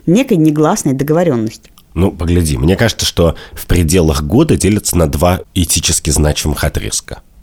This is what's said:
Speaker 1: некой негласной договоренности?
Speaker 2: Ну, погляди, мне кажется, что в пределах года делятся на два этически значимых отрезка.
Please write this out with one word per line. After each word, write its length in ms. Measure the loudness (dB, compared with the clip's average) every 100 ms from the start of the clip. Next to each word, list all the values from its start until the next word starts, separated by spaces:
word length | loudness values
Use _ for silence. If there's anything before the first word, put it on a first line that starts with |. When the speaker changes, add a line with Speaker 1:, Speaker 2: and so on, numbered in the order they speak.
| 0
Speaker 1:
некой 320 | 0 2 2
негласной 560 | 2 2 2 0 -2
договоренности? 760 | -2 0 0 0 0 -4 -8 -20 _ _
Speaker 2:
Ну, 180 | -2 -2
погляди, 440 | 0 0 0 0 0
мне 200 | 2 2
кажется, 280 | 0 -2
что 300 | -4 0 0 0 -8
в 140 | -10 -2
пределах 560 | 0 2 2 2 0
года 340 | 0 2 2 2
делятся 400 | 2 0 0 0
на 100 | 0
два 340 | 0 0 0 -4
этически 540 | -4 -2 -2 -2 -2 -2
значимых 560 | 0 0 0 -4 -2
отрезка. 560 | -4 -4 -6 -8 -10 -16 -18 -20